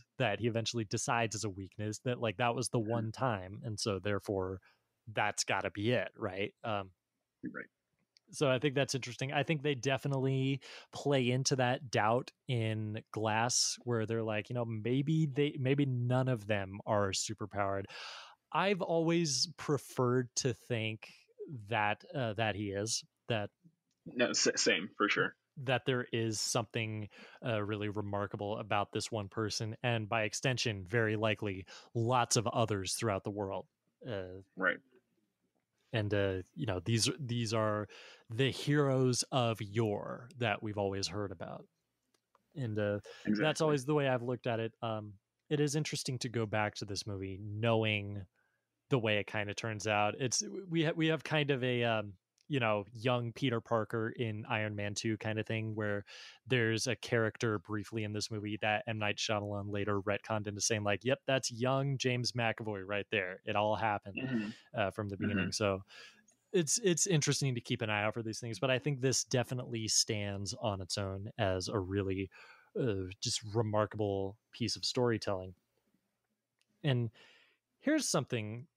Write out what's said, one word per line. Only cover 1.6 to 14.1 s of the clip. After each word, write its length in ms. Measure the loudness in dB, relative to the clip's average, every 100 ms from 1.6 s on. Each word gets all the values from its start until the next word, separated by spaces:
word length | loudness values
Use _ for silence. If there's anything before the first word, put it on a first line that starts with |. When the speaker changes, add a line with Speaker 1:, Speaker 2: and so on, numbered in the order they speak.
| -10 -6 -6 -4
Speaker 1:
that, 200 | -4 -2
like, 180 | -2 0
that 160 | 0
was 160 | 0 0
the 100 | 0
Speaker 2:
Mm-hmm. 100 | 0
Speaker 1:
one 220 | 0 -2
time. 480 | -2 0 -2 -6 -10
And 140 | -8 -4
so 200 | -2 -2
therefore 600 | 0 -2 -2 -2 -2 -6 -12 _ _ _ -8
that's 360 | 0 0 0
gotta 260 | 0 0 0
be 220 | 0 2
it. 180 | 2 0 -4
Right. 380 | -6 -4 -4 -6
Um, 280 | -4 -4 -6 _ _ _ _ _
Speaker 2:
Right. 220 | -12 -10 -14 _ _ _ _ _ _
Speaker 1:
so 200 | 0 2
I 80 | 4
think 160 | 2
that's 200 | 2 0
interesting. 380 | -2 -6 -6 -2
I 100 | 0
think 180 | 0 0
they 120 | 0
definitely 840 | 0 0 0 0 0 2 2 2 -2 -6 -18 -14
play 380 | -4 2 4 4
into 260 | 2 2 2
that 340 | 2 0 0
doubt 420 | 2 4 4 0 -10 -4
in 540 | 0 0 0 -4 -6 -6
Glass, 680 | -2 2 4 4 2 0 -2
where 220 | 0 0
they're 160 | 0